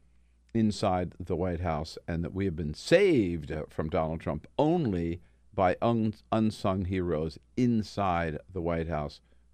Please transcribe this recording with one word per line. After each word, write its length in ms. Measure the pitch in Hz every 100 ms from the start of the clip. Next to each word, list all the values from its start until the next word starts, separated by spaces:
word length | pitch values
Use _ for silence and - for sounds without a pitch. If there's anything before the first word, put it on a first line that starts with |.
| _ _ _ _ _
inside 640 | 113 107 101 104 92 87 -
the 160 | 95
White 260 | 82 92 85
House, 380 | 87 78 80 - -
and 160 | 85
that 100 | 85
we 120 | 92
have 100 | 98
been 200 | 80 76
saved 800 | 78 - 170 202 139 92 85 71 78 -
from 220 | - 78
Donald 300 | 90 80 82
Trump 260 | - 78 - -
only 640 | 151 175 131 90 85 85 - _ -
by 240 | 104 92 -
un-, 320 | 117 117 110 - -
unsung 540 | 110 110 - 101 95
heroes 540 | 92 95 87 78 80 - _ -
inside 800 | 123 113 104 - 95 85 82 73 -
the 80 | 90
White 280 | 85 82 80
House 320 | 76 73 - _ - _